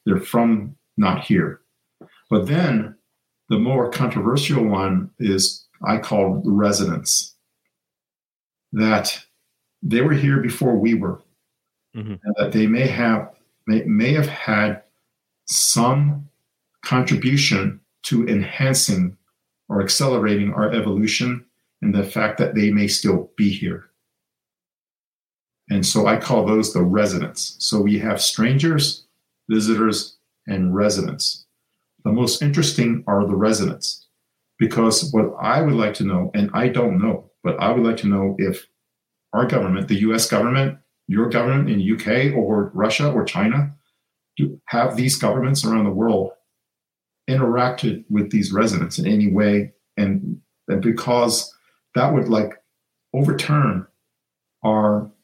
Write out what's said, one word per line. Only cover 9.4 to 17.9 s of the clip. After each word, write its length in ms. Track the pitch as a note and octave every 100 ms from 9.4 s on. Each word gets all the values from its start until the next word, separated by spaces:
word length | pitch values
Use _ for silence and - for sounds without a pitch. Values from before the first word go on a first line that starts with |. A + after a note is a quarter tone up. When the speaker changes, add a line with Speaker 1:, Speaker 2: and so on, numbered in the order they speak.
| _ _ _ -
Speaker 1:
they 180 | D#3 A2+
were 140 | D3
here 260 | C#3 C#3 C3+
before 360 | - - C3 A2
we 180 | A2
were, 260 | G#2+ F#2 F2+ _ _ _ _ _ _ _ G#2+
Speaker 2:
Mm-hmm. 200 | G#2+ G2
Speaker 1:
and 120 | G#2 G#2
that 160 | G#2
they 140 | A2 G#2+
may 200 | A#2 C3+
have, 440 | G#2 A#2 A2 - - _ _ -
may, 160 | A2
may 280 | - G#2+ B2
have 160 | D3+ C#3+
had 540 | - - G#2+ G#2+ G#2 _ _ _ _ _ _ -
some 840 | - - - A#2+ C#3 D3 D3 - _ _ _ _ _
contribution 960 | - B2+ B2+ G2+ B2+ C#3 - G2 G2 - _